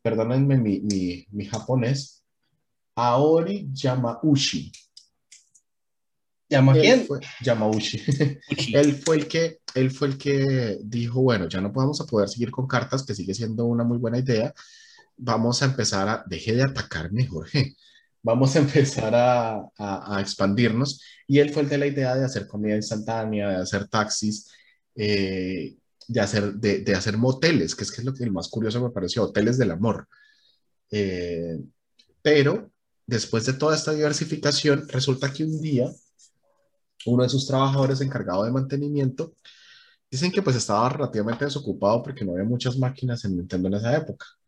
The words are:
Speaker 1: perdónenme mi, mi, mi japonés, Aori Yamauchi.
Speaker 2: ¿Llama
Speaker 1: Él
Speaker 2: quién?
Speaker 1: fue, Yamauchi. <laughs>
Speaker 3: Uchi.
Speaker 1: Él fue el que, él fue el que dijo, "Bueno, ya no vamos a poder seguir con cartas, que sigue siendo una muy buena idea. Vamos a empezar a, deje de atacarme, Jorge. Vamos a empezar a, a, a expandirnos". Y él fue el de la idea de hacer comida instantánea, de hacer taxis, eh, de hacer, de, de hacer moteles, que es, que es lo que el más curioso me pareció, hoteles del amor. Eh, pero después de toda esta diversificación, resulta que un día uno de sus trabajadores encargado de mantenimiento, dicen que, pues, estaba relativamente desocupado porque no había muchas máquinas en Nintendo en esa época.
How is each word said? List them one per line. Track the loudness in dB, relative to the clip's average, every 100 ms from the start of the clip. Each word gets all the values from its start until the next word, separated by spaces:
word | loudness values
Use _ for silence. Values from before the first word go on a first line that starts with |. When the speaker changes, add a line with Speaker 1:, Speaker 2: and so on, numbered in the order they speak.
Speaker 1:
perdónenme | 0 0 0 2 4 4
mi, | 2 0
mi, | 0 0 -2 -6 -10
mi | -10 -6
japonés, | -8 -2 0 0 -2 -6 _ _ _ _ _ _ _ _ 0
Aori | 2 4 6 4 2 -6 -8
Yamauchi. | -4 -2 0 -2 0 2 4 2 -4 -8 -18 _ -20 _ _ _ -20 _ _ _ _ _ _ _ _ _ _ _
Speaker 2:
¿Llama | 6 8
Speaker 1:
Él | 8
Speaker 2:
quién? | 8 6 4
Speaker 1:
fue, | -6 -8 -6
Yamauchi. | -2 2 2 2 -2 -4 -2
<laughs> | 2 0 0 -6
Speaker 3:
Uchi. | -4 2 4
Speaker 1:
Él | 4 2
fue | 0 0
el | 2
que, | 0 -2 -4 -6 0
él | 0
fue | 0 -4
el | -2
que | 0 2 2 0 -2 -4
dijo, | -6 -4 -2 2
"Bueno, | 4 4 0
ya | -2
no | -2
vamos | 0 0 -2
a | -2
poder | 0 0
seguir | -2 -4
con | -4 -2
cartas, | -2 0 -4 -4
que |
sigue | -6 -4 -4
siendo | -4 -2 0
una | 0
muy | 0 0
buena | 0 -2
idea. | 0 0 0 -6 -20 -20 -20 -20 _ -10
Vamos | -2 0 2 2
a | 0
empezar | 0 0 0 0
a, | -2 -6
deje | -6 -2 2
de |
atacarme, | 2 -2 -8 -8 -4 -2 -2
Jorge. | -4 -4 -2 -2 -4 _ _ _ _
Vamos | 0 4 4 4
a |
empezar | 4 4 2 0 2
a, | 4 4 4 0 -4 -10 -10
a, | -6 -6 -4 -4
a |
expandirnos". | -4 0 0 4 2 2 -2 -6 -18 -20 2
Y | 4
él | 4
fue | 2
el | 0
de | 0
la | 0
idea | 0 0 0
de | 0
hacer | -4 -6
comida | -4 -2 -2
instantánea, | -2 -6 -4 -4 -4 -2 -2
de | -2
hacer | -2 -4 0
taxis, | 0 0 -2 -4 -6 -12 _ _ _ _ -4
eh, | 0 0 0 -2 -4 -6 -8 -14 _ _ -4
de | -2
hacer, | 0 0 -2 -2
de, | 0 0
de | 0 0
hacer | 0 0
moteles, | 0 2 2 2 0 -6
que |
es, | -10
que | -6
es | -8
lo | -6
que |
el | -4
más | -4 -6
curioso | -4 -4 -2
me | -4
pareció, | -4 -4 -2
hoteles | 0 2 0 2
del | 0
amor. | 0 -2 -2 -8 _ _ _ _ _ _ _ _
Eh, | -2 -2 -2 -4 -6 -6 -8 -10 _ _ _ _ _
pero | 4 4 4 0 -6 _ _ _ -4
después | -4 0 -2 0
de |
toda | 0 2 2
esta | 0
diversificación, | 0 0 0 -4 -2 0 2 2 2 0
resulta | -2 -2 0 -2
que | -4
un | -4 -4
día | -2 0 0 -6 _ _ _ _ _ _ _ _ _ _ 0
uno | 2
de | 4
sus | 0 0
trabajadores | 0 2 2 2 0
encargado | -2 -4 -4 -2
de | 0
mantenimiento, | 0 -2 -4 -2 0 0 -2 -10 _ -20 -20 -20 -20 _ _ _
dicen | -4 -2
que, | 0
pues, | 0 0
estaba | 0 2 2
relativamente | -2 -4 -2 -4 -2 -4
desocupado | -4 -6 -2 0 0
porque | -2 -8 -6
no |
había | -4
muchas | -2 -2 -2 -2
máquinas | -2 -2 -6 -4
en | -4 -4
Nintendo | -4 -2 -2
en | -2
esa | 0 -2
época. | -2 -12 -16 _